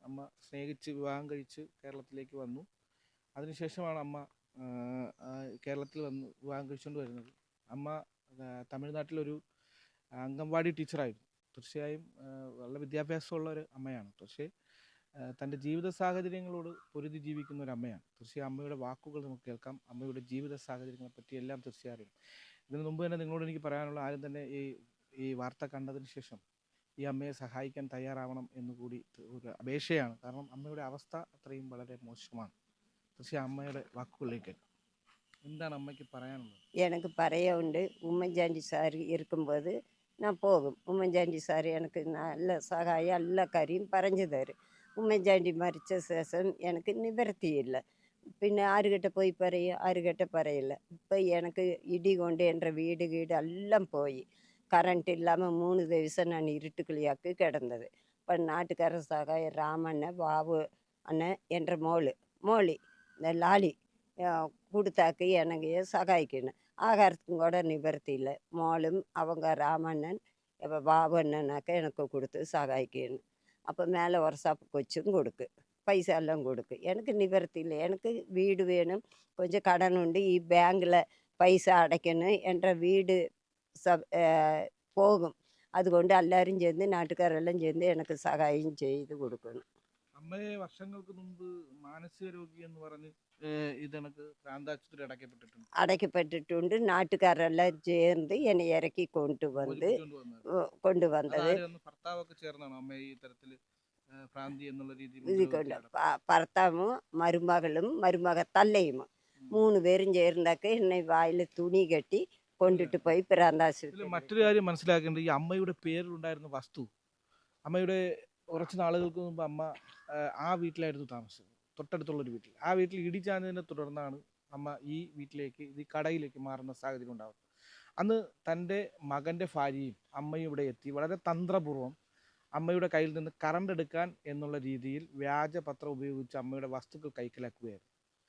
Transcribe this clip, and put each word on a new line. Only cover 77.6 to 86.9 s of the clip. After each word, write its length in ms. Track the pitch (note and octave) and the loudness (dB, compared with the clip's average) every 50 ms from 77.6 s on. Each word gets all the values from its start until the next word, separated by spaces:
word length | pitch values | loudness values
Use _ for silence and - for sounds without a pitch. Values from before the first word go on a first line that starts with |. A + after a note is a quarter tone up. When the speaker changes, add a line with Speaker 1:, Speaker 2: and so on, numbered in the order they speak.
| D#3+ E3 D#3 | -6 -4 -2
Speaker 2:
எனக்கு 500 | D3+ D#3+ F3+ G3 F#3+ - A3+ A#3 - - | -2 -2 -2 -2 -2 -4 -4 -4 -4 -6
வீடு 380 | - F#3 F#3 F#3+ G3 G3 F3+ F#3 | -4 0 2 2 2 4 2 2
வேணும், 360 | F3+ F3+ F3 E3+ E3+ F#3 G#3+ - _ _ _ _ _ _ | 2 4 2 2 2 0 -4 -6 _ _ _ _ _ _
கொஞ்சம் 280 | - F3+ E3+ F3+ G3+ - | -4 -2 0 0 2 4
கடன் 340 | F#3+ F3+ E3+ F#3 F#3 F3+ | 4 6 6 6 4 4
உண்டு, 220 | F3+ E3+ E3 E3 G3 | 4 4 4 2 2
இ-, 240 | G3 F#3+ F3+ F3 E3+ E3 | 4 4 4 4 4 6
பேங்க்ல 540 | F3 F3 F3 F3+ F#3 F#3+ F3+ F3 E3+ E3+ - - _ _ _ _ _ | 6 8 8 6 6 4 4 6 6 6 6 4 _ _ _ _ _
பைசா 520 | - F3+ F3+ F#3+ F3+ - F#3+ F#3 F3 E3+ | 6 8 8 8 8 8 8 8 8 8
அடைக்கணும் 540 | D3+ E3 E3 - E3+ E3 E3 E3+ G3 G#3+ F#3 | 6 4 2 2 2 2 4 4 4 2 2
என்ற 320 | - F#3 F3+ E3+ F#3 F#3+ F3 | 2 0 0 2 4 2 2
வீடு 580 | E3 E3+ F3+ F#3+ G3 F#3 F#3 F#3 F3+ E3 - _ _ _ _ _ _ _ _ - - - | 4 4 4 4 4 4 4 4 2 2 0 _ _ _ _ _ _ _ _ -10 0 4
சப்-, 300 | F3+ F3 D#3+ - - - | 4 4 4 2 0 2
ஆ, 520 | E3+ E3+ D#3+ D#3+ D#3 D#3 D#3 D#3 D3+ - - _ _ _ _ - | 4 4 6 6 6 4 4 2 0 -2 -6 _ _ _ _ 4
போகும். 420 | G3 G3 G#3 G#3 F3 E3+ D#3 - _ _ _ _ _ _ _ | 6 8 8 8 6 2 -2 -4 _ _ _ _ _ _ _
அது 220 | - F#3 F3+ F#3 | 0 2 4 6
கொண்டு 240 | F3 F3 E3+ F#3 F#3+ | 6 6 8 8 8
எல்லாரும் 440 | F#3 E3+ E3+ F#3 F3+ F3+ F#3 F#3+ F#3 | 8 8 6 6 6 6 4 4 2
சேர்ந்து, 280 | F3 E3+ D#3 E3+ G3 | 2 2 2 2 2
நாட்டுக்காரெல்லாம் 720 | G3+ | 2